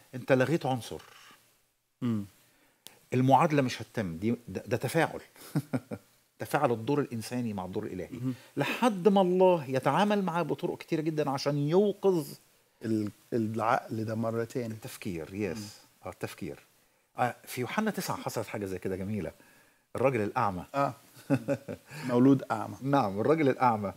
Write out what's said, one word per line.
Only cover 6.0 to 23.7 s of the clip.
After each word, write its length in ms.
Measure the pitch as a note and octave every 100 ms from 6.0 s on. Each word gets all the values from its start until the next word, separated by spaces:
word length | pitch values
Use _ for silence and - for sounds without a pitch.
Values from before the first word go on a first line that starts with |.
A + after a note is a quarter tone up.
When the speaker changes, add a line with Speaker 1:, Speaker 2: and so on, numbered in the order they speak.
| - _ _ -
Speaker 1:
تفاعل 340 | A2+ D3+ C#3+
الدور 280 | A2+ A2+ D3
الإنساني 520 | C3+ A#2 - B2+ A#2
مع 120 | G2+
الدور 200 | F2+ G#2+ G#2
الإلهي. 220 | F#2 E2
Speaker 2:
مهم. 220 | A#2+ B2+ A#2+ - C#3+
Speaker 1:
لحد 520 | C#3+ - A#3+ F#3+ E3+
ما 120 | G3
الله 440 | F3+ F#3 F#3 F3 C3
يتعامل 520 | C3 C#3+ D3+ G#3 G#3
معاه 200 | F#3 E3+
بطرق 360 | D3+ - F3 -
كتيرة 220 | - D#3+
جدا 300 | D#3 D3+ C#3+
عشان 280 | C3+ C#3+ D3
يوقظ 680 | C#3+ F3+ G#3 F#3+ G3 F3 D3 - _ _ _ _
Speaker 2:
ال-، 260 | A2+ A2 G#2 - _
العقل 720 | A#2+ G#2+ A2+ A2 B2+ - A2+
ده 100 | A2
مرة 300 | A2 A2+ A#2
تاني. 300 | A2+ C3+ A#2
Speaker 1:
التفكير، 600 | A2 B2+ - A2 E2 D2+
يس. 240 | F#2+ G2+ F#2
Speaker 2:
مم. 60 | G2+ - _ _ F#2
Speaker 1:
آه، 40 |
التفكير. 480 | - A#2 - E2+ C#2 - _ _ _ _ -
آه، 160 | B2 -
في 160 | - -
يوحنا 300 | A#2+ - G#3+
تسعة 260 | F#3 D#3+ -
حصلت 300 | C3 A#2+ G#2+
حاجة 180 | A2+
زي 140 | F#2+ F#2
كده 180 | G2+ F#2+
جميلة. 360 | F#2+ G#2+ D#2 - - - _ _ _ -
الراجل 240 | C3 A#2+
الأعمى. 440 | G2+ B2+ G#2+ F2+ -
Speaker 2:
آه. 200 | C#3 C#3 - - - -
Speaker 1:
<laughs> 760 | C3 - C#3 - - - D3+ C3
Speaker 2:
مولود 320 | B2 C3+ C3 -
أعمى. 260 | A2 G#2+ G#2+
Speaker 1:
نعم، 380 | C3 C#3 G#2 G2
الراجل 280 | A#2+ E3 C#3
الأعمى 440 | - B2+